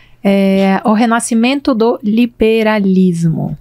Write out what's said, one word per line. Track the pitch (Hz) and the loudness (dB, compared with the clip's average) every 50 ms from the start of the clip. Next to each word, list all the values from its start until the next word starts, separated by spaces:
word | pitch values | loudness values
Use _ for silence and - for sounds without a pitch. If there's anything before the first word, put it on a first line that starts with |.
| - _ - _ - 196 | -20 _ -12 _ -2 0
É | 196 196 196 190 196 190 196 190 190 190 - | 0 2 2 0 0 0 0 0 0 0 0
O | - 220 | 0 0
Renascimento | 208 247 226 226 233 - - 233 226 233 247 277 285 - 294 262 | 0 0 0 0 -2 -2 -2 -2 0 0 0 0 -2 -2 -2 0
do | 214 226 233 254 - | 0 0 0 -2 -2
Liberalismo, | - 208 214 233 247 233 - - 220 220 220 226 220 214 214 214 196 190 190 185 185 185 170 170 165 165 156 - - - 156 - | -4 -2 0 0 0 -2 0 0 0 0 2 2 0 0 0 0 0 0 2 2 2 2 0 0 -2 -2 -2 -2 -4 -6 -8 -10